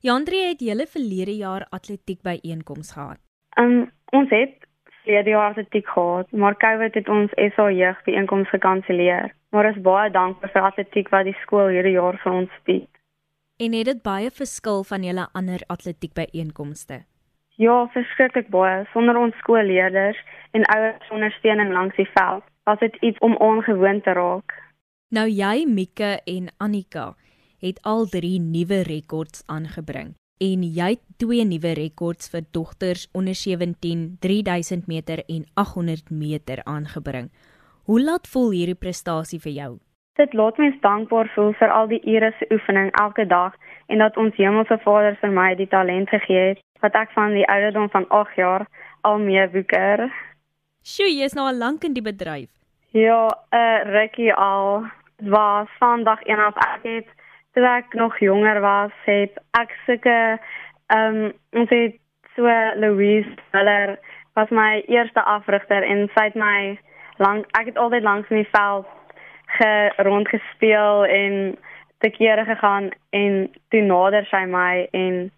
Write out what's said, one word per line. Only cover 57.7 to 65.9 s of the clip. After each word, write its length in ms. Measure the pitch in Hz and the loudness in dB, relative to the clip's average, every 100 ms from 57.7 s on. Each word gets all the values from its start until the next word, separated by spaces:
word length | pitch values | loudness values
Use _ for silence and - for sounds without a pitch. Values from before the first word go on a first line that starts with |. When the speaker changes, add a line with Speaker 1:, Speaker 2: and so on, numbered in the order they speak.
| 247 247 | 2 -4
Speaker 2:
nog 240 | 226 226 - | -2 -2 2
jonger 420 | 202 196 214 208 | 2 4 4 2
was, 320 | 202 202 208 - | 2 2 0 -4
het 340 | - 202 202 - _ | 0 0 0 -6 _
ek 200 | 233 233 - - | -2 -2 -6 -4
sulke, 520 | 240 247 233 226 226 - - - _ - | 0 2 2 0 -2 -8 -18 -18 _ 0
ehm, 440 | 220 220 220 214 - _ | 2 2 0 -4 -8 _
ons 160 | 226 233 | -2 2
het 260 | 240 233 233 _ _ _ - | 2 2 -4 _ _ _ 0
so, 100 | 240 233 220 | 2 2 0
Louise 600 | 214 214 196 202 214 208 - - | 0 0 2 4 2 0 -12 -4
Miller 460 | 196 202 202 202 196 - - - | 2 4 2 0 -6 -16 -20 -6
was 140 | - 214 | -2 2
my 340 | 226 214 214 - | 2 2 0 0
eerste 360 | 240 233 226 | 0 2 0
afrigter 600 | 202 208 202 202 - 202 | 0 -2 0 -2 0 0
en 280 | - | 2